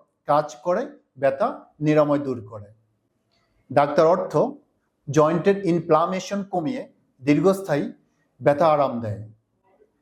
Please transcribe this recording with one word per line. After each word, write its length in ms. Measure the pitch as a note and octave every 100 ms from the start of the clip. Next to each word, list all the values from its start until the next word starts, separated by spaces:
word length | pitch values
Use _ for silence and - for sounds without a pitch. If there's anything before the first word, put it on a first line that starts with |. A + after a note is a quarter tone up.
| _ _ -
কাজ 300 | D3 D3+ -
করে, 240 | F3 F#3 C#4+ - _ C3
ব্যথা 480 | C3+ D#3 A#3 D4 - _
নিরাময় 400 | D3+ D3+ D3 C#3+
দূর 280 | C#3+ A2+ -
করে। 160 | A2 G2+ _ _ _ _ _ _ _ _ _ _
ডাক্তার 340 | C3 D3 D3 D#3+
অর্থ 300 | F#3 - D3 A3+ - _ _ _ _ -
জয়েন্টের 560 | C#3 D3+ E3+ G3 G3 G3
ইনফ্লামেশন 800 | E3+ E3 D#3 E3+ F#3 - G3+
কমিয়ে 460 | F#3+ F#3+ D3+ B2 - _ _ _ C3
দীর্ঘস্থায়ী 680 | D3 F3 F#3+ F#3+ D3 A3 - _ _ _ _
ব্যথা 260 | C3 D3 E3
আরাম 340 | D3+ C3+ A#2+
দেয়। 280 | A2+ G#2+ - - _ _ _ _ _ _